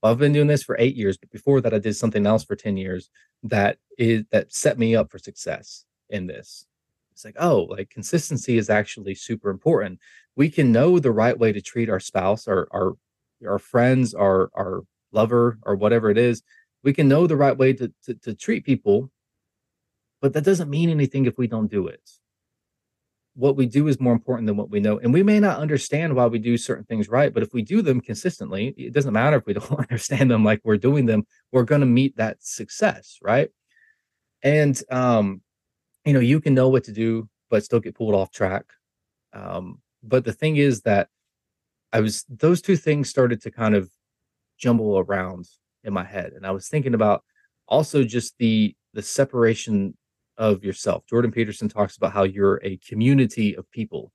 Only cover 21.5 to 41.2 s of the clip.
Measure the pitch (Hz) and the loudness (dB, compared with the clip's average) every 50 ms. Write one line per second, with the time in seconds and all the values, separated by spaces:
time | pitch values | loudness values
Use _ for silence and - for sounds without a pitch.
21.5 | 117 110 107 104 - 101 90 80 - - _ - _ _ _ _ _ _ _ _ | -2 -2 -4 -2 -2 -4 -4 -6 -8 -14 _ -20 _ _ _ _ _ _ _ _
22.5 | _ _ _ _ _ _ _ _ _ _ _ _ _ _ _ _ _ 127 123 139 | _ _ _ _ _ _ _ _ _ _ _ _ _ _ _ _ _ -2 0 0
23.5 | 135 139 131 120 104 139 147 156 139 127 135 123 120 113 - - 127 117 113 107 | 2 2 0 0 2 0 2 2 0 0 2 0 0 0 0 -4 -4 -2 -2 -2
24.5 | 104 101 104 - 104 104 101 107 107 - - 120 131 170 196 208 214 214 208 202 | -2 -2 -4 -4 -4 -2 0 0 0 0 0 2 4 4 4 4 4 4 4 2
25.5 | 143 - 151 156 151 135 - - - 147 165 160 139 123 123 117 117 113 107 120 | 0 -2 -2 -2 -2 -2 -2 -2 -4 -2 -2 0 2 2 2 2 0 0 0 0
26.5 | 120 117 - - 123 - 107 _ 117 110 104 101 110 127 147 143 - 117 117 - | 0 0 0 -4 -6 -6 -6 _ -4 -4 -4 -2 0 0 0 2 0 -2 -4 -4
27.5 | - 123 107 107 180 220 196 151 131 123 - - 110 - - 185 - - - - | -4 -8 -6 0 0 0 0 2 -2 -2 -2 -6 -12 -6 -4 -6 -6 -6 -12 -10
28.5 | 90 98 107 135 - - 65 - 117 147 135 139 104 107 120 147 156 123 - - | -6 -6 -6 -6 -8 -10 -14 -4 -2 -2 -2 0 0 2 2 2 2 0 0 -2
29.5 | 98 101 - - 143 - 131 - 127 113 - - 139 - 139 131 120 113 107 107 | -6 -6 -4 -6 -6 -6 -4 -4 -4 -6 -4 -4 0 2 2 4 4 4 4 4
30.5 | 110 104 _ 117 107 101 101 127 143 147 127 113 110 104 104 _ _ _ _ _ | 2 0 _ 0 0 2 2 2 2 2 2 2 2 0 -2 _ _ _ _ _
31.5 | - 127 120 - 151 147 139 127 117 123 135 135 - - 110 110 - _ _ - | 0 0 2 2 2 2 4 4 4 4 2 0 -2 -4 -6 -6 -6 _ _ -16
32.5 | - - 104 - - - 214 202 - - _ - - _ - 98 113 135 147 - | -12 -12 -14 -14 -4 -2 -2 -2 -2 -4 _ -20 -20 _ -2 0 0 0 0 -2
33.5 | _ _ _ _ _ _ _ _ _ _ _ _ _ _ _ _ _ _ - 139 | _ _ _ _ _ _ _ _ _ _ _ _ _ _ _ _ _ _ 0 2
34.5 | 147 151 151 143 135 - - _ 131 127 127 123 120 110 104 98 95 - _ _ | 2 4 2 2 0 -2 -6 _ -4 0 2 2 2 2 2 0 -4 -8 _ _
35.5 | _ _ _ _ _ _ _ _ _ _ _ 151 143 131 120 120 143 156 - 156 | _ _ _ _ _ _ _ _ _ _ _ 2 2 4 4 4 2 2 2 2
36.5 | 135 131 127 131 131 127 135 - 107 110 113 113 113 113 110 - _ _ _ _ | 2 4 4 4 4 2 0 -2 -6 -4 -2 -2 -2 -4 -6 -10 _ _ _ _
37.5 | 113 107 107 - - 117 110 92 - _ 117 110 104 95 95 - _ - 104 95 | -2 -2 0 0 -2 -2 -2 -4 -10 _ -2 0 0 0 0 -2 _ -4 -4 -2
38.5 | 92 101 - _ _ _ _ _ _ _ _ _ _ _ _ _ - 104 98 92 | -2 -6 -8 _ _ _ _ _ _ _ _ _ _ _ _ _ -20 -18 -14 -10
39.5 | 92 87 92 90 90 - _ _ _ _ - 113 127 131 123 117 - _ 151 156 | -10 -10 -10 -12 -18 -20 _ _ _ _ -6 0 0 0 0 -2 -8 _ -4 -2
40.5 | 156 147 143 139 123 101 _ 117 104 101 - _ _ _ | 0 2 2 2 2 0 _ 0 0 0 0 _ _ _